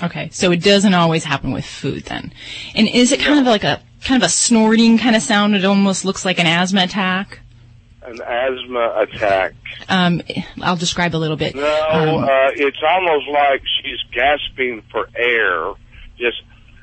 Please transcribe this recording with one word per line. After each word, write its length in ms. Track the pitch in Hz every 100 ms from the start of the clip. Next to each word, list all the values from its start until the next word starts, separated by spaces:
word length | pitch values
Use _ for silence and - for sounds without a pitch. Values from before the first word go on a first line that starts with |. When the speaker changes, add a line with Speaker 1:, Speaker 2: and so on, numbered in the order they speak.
Speaker 1:
Okay, 260 | 175 160 156
so 200 | - 185
it 100 | 175
doesn't 320 | 185 202 202
always 300 | 180 170 160
happen 260 | 156 139 -
with 120 | 123 -
food 380 | - 135 80
then. 280 | - - - - - - -
And 140 | - 220
is 220 | - 247
it 80 | 285
kind 200 | - 294
of 60 | 254
like 180 | 214
a, 160 | 160 - - -
kind 180 | - 147
of 40 | 165
a 40 |
snorting 680 | - - 226 220 220 226 226
kind 180 | 226 220
of 60 |
sound? 340 | - 208 208 208
It 80 |
almost 400 | 185 196 196 185
looks 200 | 185 190
like 140 | 185 180
an 80 | 170
asthma 360 | 170 180 196
attack. 560 | 185 202 185 180 196 - - - - - _ - 92
Speaker 2:
An 100 | 117
asthma 720 | 107 120 131 127 123 123 117 92 104
attack. 480 | - 107 95 90 - - - -
Speaker 1:
Um, 340 | 190 180 170 - - - -
I'll 140 | - 175
describe 380 | 170 - 175
a 40 | 160
little 180 | 156 151
bit. 180 | 156
Speaker 2:
No, 80 | 135 147 151 156
Speaker 1:
Um, 340 | 160 156 151
Speaker 2:
uh, 40 | 139 135 135
it's 240 | 127 143 - 156
almost 400 | 180 180 151 135
like 340 | 147 143 135 - -
she's 160 | 139 120 -
gasping 680 | 117 135 147 - - 127 113 -
for 180 | 113 101 -
air. 580 | 120 117 104 87 85 98 - - - -
Just, 240 | 120 - - - - -